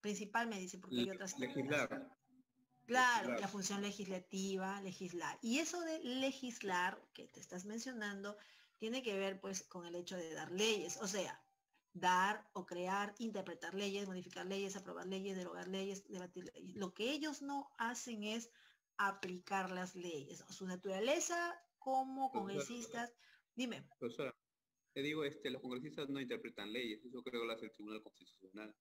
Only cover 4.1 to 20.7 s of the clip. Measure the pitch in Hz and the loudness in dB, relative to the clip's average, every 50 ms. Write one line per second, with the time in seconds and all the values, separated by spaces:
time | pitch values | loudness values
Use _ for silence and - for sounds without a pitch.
4.1 | 190 185 185 _ - 190 190 196 190 190 190 190 196 202 196 185 - - 190 175 | -2 -4 -4 _ -2 0 0 2 2 2 0 0 -2 -2 -4 -6 -6 -4 -6 -4
5.1 | 170 175 160 143 139 - - 226 240 294 330 320 349 359 339 320 320 320 - 247 | -2 -2 -2 -2 -4 -2 0 2 4 4 4 2 0 -2 0 0 -2 -2 -2 -2
6.1 | 247 262 262 277 269 - 262 247 233 - - 196 180 180 180 190 208 214 - _ | 0 2 2 2 0 0 -6 -6 -6 -2 0 2 4 4 4 4 2 -2 -12 _
7.1 | _ - - - - - - - 180 180 185 208 214 226 240 262 254 226 208 202 | _ -16 -16 -14 -14 -18 -12 -8 -8 -6 -4 -4 -4 -2 -4 -4 -4 -2 -2 -2
8.1 | 202 196 196 202 208 208 - - - - - _ _ _ 220 220 233 269 254 226 | -2 -2 -4 -6 -6 -8 -14 -20 -20 -20 -20 _ _ _ -2 0 0 0 0 0
9.1 | 196 190 196 196 190 196 - 196 190 185 - _ - 180 170 170 170 175 175 - | 0 2 2 0 0 -2 -4 -4 -4 -4 -6 _ -10 -10 -8 -4 -4 -4 -4 -4
10.1 | 190 180 165 160 156 156 156 156 175 185 214 226 214 202 156 180 - - 220 185 | -4 -4 -4 -4 -4 -6 -4 -2 2 4 6 6 6 4 2 -2 -2 -2 -2 0
11.1 | 196 196 175 135 - - - _ _ _ _ _ _ _ _ _ _ 180 185 180 | 0 0 0 -2 -4 -8 -12 _ _ _ _ _ _ _ _ _ _ 4 6 8
12.1 | 185 180 190 202 214 220 - - _ 196 180 - 180 175 180 185 190 202 202 202 | 10 10 8 6 4 0 -4 -8 _ -8 -6 -4 -2 0 2 2 2 2 2 0
13.1 | 202 - 240 226 196 196 190 180 170 165 - 165 185 196 202 202 196 202 202 190 | -2 -2 -4 -2 0 -2 -2 -2 -6 -6 -6 -4 -2 0 0 0 0 0 -2 -2
14.1 | 185 180 180 180 - 180 175 185 196 196 196 190 190 196 185 180 170 170 175 185 | -4 -4 -6 -6 -6 -6 -2 0 0 0 0 0 -2 -6 -6 -6 -6 -6 -4 -2
15.1 | 190 190 190 202 190 185 180 175 165 180 180 180 190 190 190 196 190 190 - - | -2 -2 -2 -2 -2 -2 -2 -4 -4 -6 -4 -2 0 0 0 0 -2 -4 -6 -8
16.1 | 208 180 180 180 - 180 180 - - - - 185 180 208 196 180 - - 214 247 | -8 -8 -8 -6 -8 -10 -10 -10 -12 -12 -12 -10 -4 -2 -4 -4 0 0 2 2
17.1 | 302 294 302 311 277 - 277 277 285 277 277 - - - 233 233 247 - - 247 | 2 2 0 -2 -2 -2 -4 -2 -2 -2 -2 -4 -4 -2 0 0 0 -2 -4 -6
18.1 | 233 208 208 208 220 233 226 - _ - - - - _ _ _ _ - 202 196 | -4 -4 -2 0 -2 -2 -4 -6 _ -20 -20 -20 -20 _ _ _ _ 2 4 4
19.1 | 190 - - 180 180 180 180 - 202 190 190 180 185 185 180 180 - 180 175 175 | 4 0 -4 -4 -4 -6 -2 0 2 2 2 2 0 -2 -2 -4 -4 -6 -4 -4
20.1 | 165 147 143 - - - - - - - 196 185 | -4 -4 -6 -8 -12 -14 -12 -12 -10 -6 -4 -4